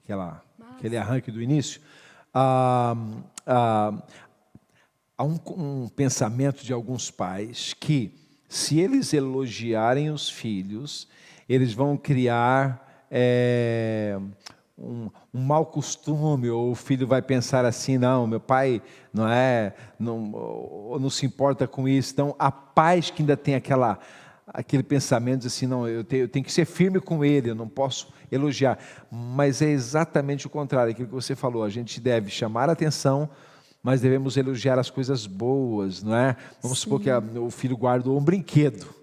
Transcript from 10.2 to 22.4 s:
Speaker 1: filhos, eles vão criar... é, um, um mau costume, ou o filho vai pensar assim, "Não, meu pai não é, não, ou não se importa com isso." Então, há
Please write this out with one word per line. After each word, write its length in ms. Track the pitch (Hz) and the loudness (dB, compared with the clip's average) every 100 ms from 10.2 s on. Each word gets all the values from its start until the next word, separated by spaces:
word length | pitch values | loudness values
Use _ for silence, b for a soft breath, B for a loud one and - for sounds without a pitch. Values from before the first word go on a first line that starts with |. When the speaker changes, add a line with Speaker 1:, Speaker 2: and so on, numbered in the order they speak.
| - | -8
Speaker 1:
filhos, 800 | - 117 98 95 107 147 - - B B B B | -8 -6 -6 -6 -8 -10 -12 -16 B B B B
eles 240 | 127 127 | 2 2
vão 240 | 107 143 143 | 0 -2 -2
criar... 920 | - 131 123 117 120 131 135 123 B B _ | 0 2 2 2 4 4 2 -2 B B _
é, 1080 | 127 123 123 123 120 120 117 113 110 104 98 98 98 B B _ - | 2 4 4 2 2 0 0 -2 -2 -2 -4 -8 -14 B B _ -18
um, 320 | 120 120 110 - b | -12 -10 -12 -14 b
um 60 | 123 | -4
mau 260 | 131 151 160 | 2 2 2
costume, 840 | - 135 - - 151 156 143 120 | -4 -6 -8 -4 0 2 2 0
ou 220 | 117 120 | 0 0
o 40 | |
filho 320 | 120 - 135 127 | -2 -2 0 2
vai 140 | 131 | 0
pensar 440 | - 131 120 131 | 2 0 2 2
assim, 340 | 123 113 - 131 | 2 0 0 2
"Não, 280 | 123 131 117 | 4 2 2
meu 140 | 110 | -2
pai 400 | - 131 135 117 B B B | 2 2 2 0 B B B
não 160 | - 113 | -2 2
é, 460 | 120 131 120 104 - B _ | 4 4 2 0 -6 B _
não, 340 | 117 113 107 | -6 -4 -6
ou 680 | 107 58 55 62 87 104 131 | -8 -10 -10 -12 -14 -8 -4
não 120 | 135 | -2
se 160 | - 135 | -2 -4
importa 400 | - 139 135 131 | 2 0 2 -2
com 200 | - 131 | -2 2
isso." 240 | 135 127 | 2 2
Então, 220 | - 143 | 0 -2
há 120 | - | 2